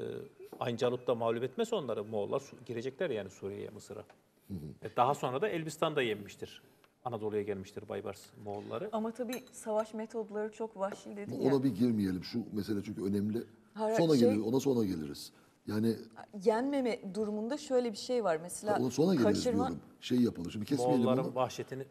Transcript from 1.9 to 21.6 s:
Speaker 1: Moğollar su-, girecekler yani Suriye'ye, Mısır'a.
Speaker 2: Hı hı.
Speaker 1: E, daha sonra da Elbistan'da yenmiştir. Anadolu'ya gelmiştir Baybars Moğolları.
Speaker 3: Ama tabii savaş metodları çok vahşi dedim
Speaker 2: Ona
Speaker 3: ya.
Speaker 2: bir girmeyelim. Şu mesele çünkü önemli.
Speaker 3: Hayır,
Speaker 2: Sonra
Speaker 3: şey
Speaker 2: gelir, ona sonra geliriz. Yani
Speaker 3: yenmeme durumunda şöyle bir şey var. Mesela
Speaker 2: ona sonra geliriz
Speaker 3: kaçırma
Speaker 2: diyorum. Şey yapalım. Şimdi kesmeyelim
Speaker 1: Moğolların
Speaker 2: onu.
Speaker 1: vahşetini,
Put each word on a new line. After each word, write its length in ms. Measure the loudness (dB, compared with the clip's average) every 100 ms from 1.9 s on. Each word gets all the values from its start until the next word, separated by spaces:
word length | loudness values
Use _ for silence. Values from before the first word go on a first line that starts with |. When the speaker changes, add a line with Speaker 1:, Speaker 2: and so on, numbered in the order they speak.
| -4
Speaker 1:
Moğollar 360 | -2 -2 0 -2
su-, 160 | -4 -12 -8
girecekler 440 | -6 -6 -4 -2
yani 200 | -2 -6
Suriye'ye, 380 | -8 -8 -8 -10
Mısır'a. 340 | -12 -14 -14 -14 -20 _ _ -12
Speaker 2:
Hı 60 |
hı. 340 | -10 -10 -10 -2
Speaker 1:
E, 80 | 2
daha 180 | 4
sonra 280 | 2 -2 -2
da 60 | -2
Elbistan'da 540 | -2 -6 -2 0 2
yenmiştir. 600 | 2 0 -6 -12 -14 -14 -20 _ _ _
Anadolu'ya 380 | -6 -4 0 0
gelmiştir 460 | 0 -4 -6 -10 -8
Baybars 320 | -6 -6 -10 -14 -14
Moğolları. 440 | -8 -8 -6 -6 -4
Speaker 3:
Ama 180 | -4 -4
tabii 300 | -4 -6 -8 -10
savaş 420 | -10 -2 -2 -2
metodları 580 | -6 -6 -6 -6 -4 -6
çok 240 | -6 -8 -4
vahşi 380 | -4 -4 -10 -10
dedim 180 | -8 0
Speaker 2:
Ona 120 | 2
Speaker 3:
ya. 80 | 4
Speaker 2:
bir 120 | 2
girmeyelim. 500 | 4 4 4 2 0
Şu 200 | -4 -6 -4
mesele 300 | -4 -2 -2
çünkü 180 | -4 -4
önemli. 400 | 0 0 0 -2 -4 -14 -12
Speaker 3:
Hayır, 220 | -2 2 4
Speaker 2:
Sonra 200 | 6 8
Speaker 3:
şey 120 | 8
Speaker 2:
gelir, 100 | 6
ona 200 | 2 2
sonra 240 | 4 4
geliriz. 480 | 2 0 -6 -8 -14 -18 -20 _ -4
Yani 300 | 2 2 0 -6 -16 -14 0
Speaker 3:
yenmeme 720 | 2 4 2 0 0 -2 -4
durumunda 420 | -4 -2 -2 -4 -4
şöyle 340 | 0 2 2
bir 40 | -2
şey 280 | -2 0
var. 120 | 2 0
Mesela 360 | -4 -4 0 2
Speaker 2:
ona 120 | 2
sonra 240 | 4 4
geliriz 100 | 6 6 4
Speaker 3:
kaçırma 240 | 2 2 0
Speaker 2:
diyorum. 140 | -4 -10 -12
Şey 180 | 0 4
yapalım. 300 | 4 2 -6
Şimdi 160 | -6 -2
kesmeyelim 360 | 2 4 4
Speaker 1:
Moğolların 220 | 4 4
Speaker 2:
onu. 100 | 2
Speaker 1:
vahşetini, 500 | 0 -2 -2